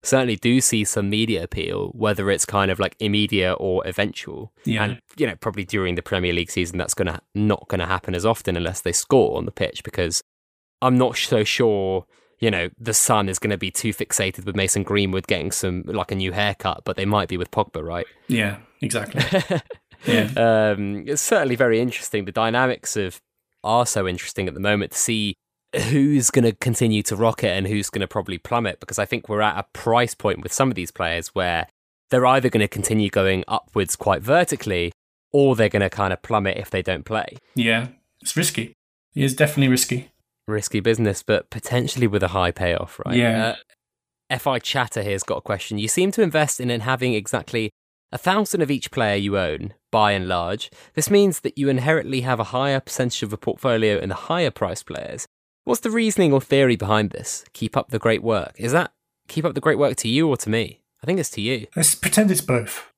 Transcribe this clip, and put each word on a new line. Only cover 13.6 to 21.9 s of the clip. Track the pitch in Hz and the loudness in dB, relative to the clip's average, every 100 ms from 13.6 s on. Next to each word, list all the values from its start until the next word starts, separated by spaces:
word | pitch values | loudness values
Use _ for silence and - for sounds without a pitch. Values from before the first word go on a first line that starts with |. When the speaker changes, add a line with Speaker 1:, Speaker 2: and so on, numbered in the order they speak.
| 95 | -4
Speaker 1:
too | - 113 | -4 -4
fixated | 101 - - 95 92 | -4 -4 -2 -2 -2
with | 95 98 | -6 -2
Mason | 95 104 | 0 0
Greenwood | 98 104 98 92 - | 0 0 2 -2 -2
getting | 92 80 | -2 -2
some, | - 95 90 - | -4 -4 -4 -4
like, | 98 90 | -6 -4
a | 95 | -2
new | 95 | -2
haircut, | 95 104 98 101 - | 0 -2 0 -4 -4
but | - 95 | -6 -4
they | |
might | 98 104 90 | 0 2 0
be | 90 | -4
with | 90 | -4
Pogba, | - 104 80 | -2 -2 -4
right? | 80 85 85 _ _ | -6 -6 -8 _ _
Speaker 2:
Yeah, | 120 101 101 - _ | 0 0 -4 -16 _
exactly. | 123 113 101 147 | -4 -4 -6 -4
Speaker 1:
<laughs> | 131 190 - 175 - - _ - | 0 -2 0 -4 -4 -20 _ -10
Speaker 2:
Yeah. | - 117 107 131 117 110 107 101 | 0 0 2 2 4 4 2 0
Speaker 1:
Um, | 101 101 - | -4 -6 -6
it's | 147 | -4
certainly | - 214 143 | 2 2 2
very | 117 127 113 | 2 4 4
interesting. | 123 | 2